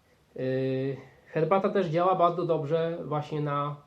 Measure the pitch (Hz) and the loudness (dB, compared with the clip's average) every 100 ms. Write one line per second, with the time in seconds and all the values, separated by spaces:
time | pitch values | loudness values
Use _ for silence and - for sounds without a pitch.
0 | _ _ _ - 131 131 131 131 131 135 | _ _ _ -6 -2 0 0 0 -2 -4
1 | - - - 160 160 190 196 202 170 165 | -10 -20 -6 -2 2 2 2 0 0 2
2 | 185 180 170 170 165 160 143 165 165 170 | 2 4 4 2 0 0 0 0 0 -4
3 | 139 147 147 151 147 143 143 143 | -4 -4 -4 -4 -2 -2 -2 -6